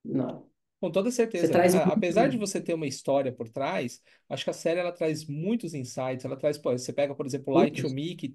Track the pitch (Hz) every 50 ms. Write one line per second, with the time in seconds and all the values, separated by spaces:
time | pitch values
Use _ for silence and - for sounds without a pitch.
0 | - - - 135 123 120 - - - _ _ _ _ _ _ _ 190 170 156 190
1 | 196 247 247 - 226 226 196 175 170 160 175 175 180 180 185 170 147 185 - 226
2 | 185 175 170 214 254 277 254 220 208 196 - 180 - - 170 160 156 135 - -
3 | - 147 135 139 135 127 120 - 120 113 - 139 135 151 190 - 131 120 - -
4 | _ _ _ _ _ _ 143 127 - 180 156 - - 165 170 180 175 175 175 -
5 | 170 160 156 156 156 - 143 151 170 202 240 226 - - 165 139 123 120 - 135
6 | 127 131 131 127 - 131 135 135 - 147 147 151 - 143 123 123 123 - 120 143
7 | 143 143 139 - 143 131 143 135 131 143 131 117 - 147 151 - - 143 131 139
8 | 151 175 - - 151 127